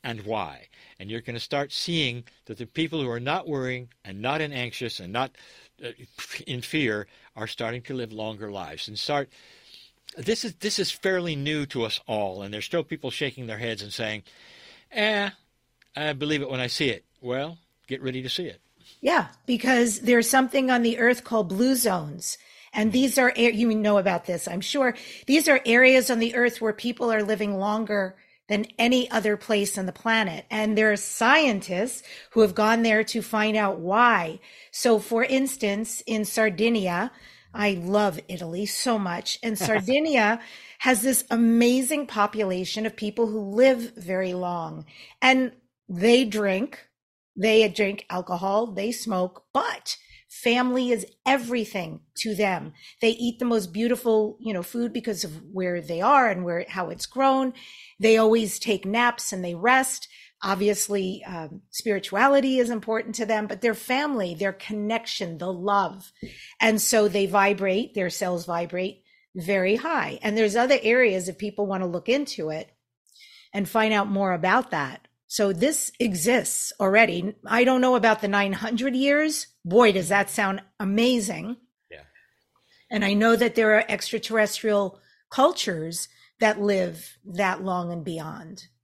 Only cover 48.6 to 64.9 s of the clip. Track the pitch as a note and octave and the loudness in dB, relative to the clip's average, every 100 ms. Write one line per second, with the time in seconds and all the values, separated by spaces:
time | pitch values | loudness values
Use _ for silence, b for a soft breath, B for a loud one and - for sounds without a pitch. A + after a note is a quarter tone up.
48.6 | A#3 F#3+ G#3 A#3 A3+ F#3+ F#3 - _ C4 | 0 -4 -4 -4 -4 -2 -2 -6 _ -2
49.6 | C4 - - - b b b - A#3+ A#3+ | -2 -6 -10 -12 b b b -4 0 2
50.6 | B3+ B3+ B3 A3+ F#3 _ - C4+ A#3 A#3+ | 2 0 0 -2 -4 _ 0 0 0 -4
51.6 | G#3+ G3 E3 D#3 _ - A3 G3 G3+ F3 | -4 -6 -8 -14 _ -8 -6 0 0 -2
52.6 | D3+ B B B A3+ A3+ A#3+ A#3 B3 A#3 | -6 B B B 0 0 -4 -2 0 0
53.6 | F#3 E3+ A#3 A#3+ A#3 A3 G#3+ - A3 F#3+ | 0 -2 0 0 2 2 0 -4 -6 -6
54.6 | F3 A#3+ A#3+ A#3+ A3+ F#3 F#3+ D#3 - F#3+ | -6 -4 -4 -4 -6 -4 -6 -10 -10 -4
55.6 | F3+ F3 D#3 E3+ G#3 C#4+ A#3+ F3+ F3 E3+ | -2 -2 -4 0 4 6 4 0 -2 -4
56.6 | - F#3 E3+ F3 - B3 C4+ C4 C4 B3 | -4 -6 -6 -6 -8 2 4 4 0 -4
57.6 | B B B B A3 A3 A3 A3+ G#3+ - | B B B B 4 6 6 4 2 -4
58.6 | - F#3+ F#3+ A3 A#3+ - - F#3+ F3+ E3+ | -2 -2 0 2 0 0 -8 -6 -6 -2
59.6 | A3 C4 - - - B B _ F#3+ G3 | 2 2 2 -6 -12 B B _ -4 0
60.6 | G#3 G3+ - G3+ F#3 F#3+ F#3 F3 D#3 - | 2 2 -2 -2 -4 -6 -10 -12 -12 -16
61.6 | _ - A3+ G3 - G3 C4 C#4 C4+ C4 | _ -6 -2 -2 -2 2 6 6 4 2
62.6 | A#3+ A3+ G#3+ A3 G#3+ A3 A3 A3 G#3+ G#3+ | 0 -2 -2 -4 -4 -6 0 0 -2 -2
63.6 | A#3+ A3 - B3+ D4+ C4 F#3 D#3+ G3 F#3+ | -2 -2 -2 -2 0 -2 -4 -2 -4 -4
64.6 | - G#3+ G#3 | -10 -6 -2